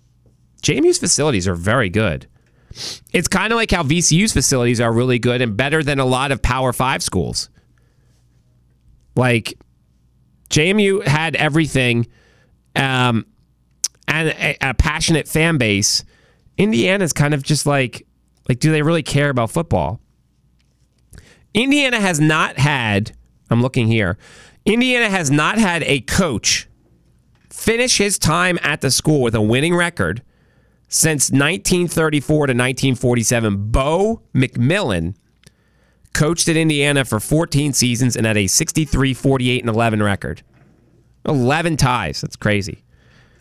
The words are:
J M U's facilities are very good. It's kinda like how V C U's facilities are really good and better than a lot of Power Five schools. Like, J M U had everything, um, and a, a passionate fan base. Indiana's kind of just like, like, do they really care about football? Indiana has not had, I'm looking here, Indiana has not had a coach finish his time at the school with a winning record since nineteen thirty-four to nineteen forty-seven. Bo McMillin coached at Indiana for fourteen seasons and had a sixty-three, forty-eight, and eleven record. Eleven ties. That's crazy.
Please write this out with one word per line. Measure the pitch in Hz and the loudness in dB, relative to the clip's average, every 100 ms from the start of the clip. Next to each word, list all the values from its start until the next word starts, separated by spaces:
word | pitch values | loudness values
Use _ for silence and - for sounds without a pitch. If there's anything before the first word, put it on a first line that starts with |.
| _ _ _ _ _ - | _ _ _ _ _ -6
J | - 214 | -2 2
M | 349 | 2
U's | 349 | 2
facilities | 202 - 151 104 92 | 0 0 0 0 -2
are | 85 | -2
very | 87 127 101 | 0 0 0
good. | 98 107 69 - _ _ _ - - - - _ | 0 -2 -4 -10 _ _ _ -20 -14 -14 -14 _
It's | 175 - | -4 -2
kinda | 185 208 233 | -2 -2 -2
like | 220 | 0
how | 180 | -2
V | 135 170 | 0 0
C | 160 160 | 2 2
U's | 220 | 2
facilities | 147 - 131 120 117 | 0 0 0 0 2
are | 117 | 0
really | 117 127 123 | 0 0 0
good | 120 123 | 0 0
and | 120 101 | -2 -2
better | 139 160 | -2 0
than | 143 139 | -2 -2
a | 131 | 0
lot | 127 143 | 0 0
of | 131 | -2
Power | - 127 131 | -2 0 -2
Five | - 131 147 | -2 -2 -2
schools. | - 92 62 - - _ _ _ _ _ _ _ _ _ _ _ _ _ _ _ _ - | -4 -4 -4 -6 -10 _ _ _ _ _ _ _ _ _ _ _ _ _ _ _ _ 0
Like, | 127 117 - - _ _ _ _ _ _ _ _ - | 2 2 -2 -14 _ _ _ _ _ _ _ _ -4
J | 151 170 | 0 2
M | 214 | 2
U | 196 196 | 2 0
had | 120 151 160 - | 0 0 0 -2
everything, | 147 151 156 135 123 120 117 _ _ _ _ _ _ - | 0 0 0 0 2 0 -2 _ _ _ _ _ _ -4
um, | 135 131 123 113 - _ _ _ _ - - _ - | -2 0 0 0 -4 _ _ _ _ -8 -8 _ -6
and | 151 160 | -2 -2
a, | - - - 139 | -2 -4 -2 -4
a | |
passionate | 117 160 156 - 160 - | -2 -2 -2 0 0 0
fan | 160 165 156 | 0 2 2
base. | 113 101 - - - _ _ _ _ - | 2 2 0 -2 -6 _ _ _ _ -2
Indiana's | 208 233 185 196 170 | 0 2 2 0 0
kind | - 147 | 0 0
of | 151 | 0
just | 139 147 143 | -2 -2 0
like, | 139 127 - - _ _ _ - | 0 -2 -6 -20 _ _ _ -4
like, | 127 | 0
do | 156 | 2
they | 156 | 2
really | 151 165 | 2 0
care | - 143 143 | 0 0 0
about | 123 113 | 0 -2
football? | 165 165 90 71 110 _ _ _ _ _ _ _ _ _ _ _ - - - _ | -2 -2 -2 -2 -6 _ _ _ _ _ _ _ _ _ _ _ -20 -20 -20 _
Indiana | - 269 285 269 233 | -2 0 2 2 0
has | 190 156 | 0 2
not | 156 156 190 - | 2 2 0 0
had, | 143 139 110 101 104 - _ _ - | 0 2 2 0 -2 -10 _ _ -2
I'm | 120 | 0
looking | 127 131 113 | 0 0 2
here, | 113 90 98 - - - _ - | 2 0 -4 -10 -20 -20 _ 0
Indiana | 226 254 247 220 | 2 2 2 0
has | 190 143 | 0 0
not | 147 160 208 | 2 2 2
had | 202 170 | 0 0
a | - 139 | 0 -2
coach | - - 175 104 - - - _ _ _ _ _ _ _ _ | 0 0 0 0 -2 -4 -6 _ _ _ _ _ _ _ _
finish | - - 233 247 - | -6 -2 0 0 0
his | 202 - | 0 0
time | 160 165 180 175 | 0 0 0 0
at | 143 151 | -2 -2
the | 147 | -2
school | - - 151 | -2 0 0
with | 120 110 | 2 2
a | |
winning | 107 123 165 175 | 2 2 2 0
record | 175 170 87 110 - _ _ _ _ _ - | -2 -2 -4 -4 -10 _ _ _ _ _ -6
since | - 160 151 - | 0 0 0 0
nineteen | 135 143 196 - 180 175 | 2 0 -2 0 0 0
thirty-four | 170 156 151 139 151 139 | 0 0 0 0 0 2
to | |
nineteen | 120 123 135 139 123 | 0 0 0 -2 0
forty-seven. | 123 120 110 120 110 101 104 | 0 0 0 0 0 -2 0
Bo | 135 135 170 208 226 _ | 0 0 2 0 -2 _
McMillin | - 127 120 123 196 160 90 82 104 _ _ _ _ _ _ _ _ _ | -2 0 0 0 0 0 -2 -4 -8 _ _ _ _ _ _ _ _ _
coached | - 151 170 - | -2 0 0 0
at | 160 | 2
Indiana | 160 147 147 143 127 | 2 2 2 2 0
for | 107 | -2
fourteen | - 151 170 139 147 | 0 0 0 0 0
seasons | 127 123 117 127 113 | 0 0 2 0 0
and | 110 | 0
had | 107 | 2
a | 95 | 2
sixty-three, | - - 151 151 127 135 | 0 0 -2 0 0 0
forty-eight, | 123 139 135 123 123 | 0 0 2 2 0
and | 117 | 0
eleven | 110 117 107 | 0 2 2
record. | 104 98 - 78 _ _ _ _ _ _ _ _ - | 0 -2 -6 -10 _ _ _ _ _ _ _ _ -2
Eleven | 143 120 156 170 156 | 0 2 0 0 0
ties. | 127 123 85 71 | 0 0 -4 -6
That's | - - | -10 -4
crazy. | 107 104 85 - _ _ _ _ _ _ | -2 -2 -4 -12 _ _ _ _ _ _